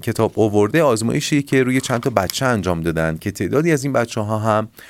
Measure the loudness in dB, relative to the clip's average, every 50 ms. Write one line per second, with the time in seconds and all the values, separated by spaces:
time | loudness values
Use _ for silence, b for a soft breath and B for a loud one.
0 | -6 -4 0 0 0 0 2 2 2 2 4 4 2 2 2 2 2 2 2 2
1 | 0 -2 -2 -2 -2 0 0 -2 0 2 2 2 2 2 0 0 -2 -2 -2 -2
2 | -2 -2 0 0 -2 -2 -2 -2 0 0 0 0 0 0 -2 0 -2 -2 0 0
3 | 0 -2 -2 -4 -4 -6 -4 -4 -4 -2 0 0 2 2 0 0 0 -2 -2 -2
4 | -2 -2 -2 -4 -2 -2 -2 -2 0 2 2 0 0 -2 B B B B